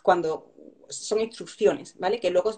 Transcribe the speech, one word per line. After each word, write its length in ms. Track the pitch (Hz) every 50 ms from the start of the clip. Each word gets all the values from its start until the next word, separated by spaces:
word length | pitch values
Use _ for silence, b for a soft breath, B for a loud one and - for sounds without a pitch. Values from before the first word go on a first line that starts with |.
cuando 540 | - 196 185 175 165 156 156 - - - _ - 160 - - _ - -
son 300 | - - - - 214 220
instrucciones, 760 | 226 226 - - 175 - - - 220 196 151 - 180 - - -
¿vale? 200 | - 190 226 240
Que 120 | - 180
luego 220 | 180 180 180 214 220